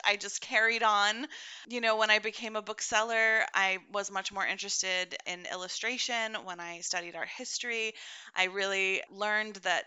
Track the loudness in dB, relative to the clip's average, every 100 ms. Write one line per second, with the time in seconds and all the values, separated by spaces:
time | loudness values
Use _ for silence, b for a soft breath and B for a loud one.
0 | 2 2 -2 -8 -2 2 4 4 4 6
1 | 4 2 -6 B B B -8 0 2 6
2 | 8 6 4 -4 -6 -4 -6 -6 0 2
3 | 4 4 4 4 2 2 2 0 -2 -4
4 | -4 -4 -4 -2 -2 -2 -2 -2 0 0
5 | -2 -6 -8 -8 -6 -6 -6 -4 -2 -2
6 | -2 -2 -2 -4 -8 -10 -10 -8 -4 -4
7 | -4 -6 -8 -8 -8 -6 -4 -2 -4 -6
8 | B B B 0 0 2 0 2 2 0
9 | -4 -4 0 0 -2 -4 0 0